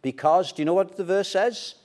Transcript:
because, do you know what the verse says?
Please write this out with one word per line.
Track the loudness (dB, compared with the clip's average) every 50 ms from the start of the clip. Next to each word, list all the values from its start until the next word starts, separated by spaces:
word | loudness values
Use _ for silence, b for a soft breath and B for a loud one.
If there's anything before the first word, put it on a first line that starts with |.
| -6
because, | -6 -8 0 2 4 4 4 2 0 -4
do | -4 -2
you |
know | 0 2
what | 2 0 0 -4
the | -10 -4
verse | -2 0 0 0 0
says? | 0 0 0 0 -2 -4 -14 -14 -16 _ _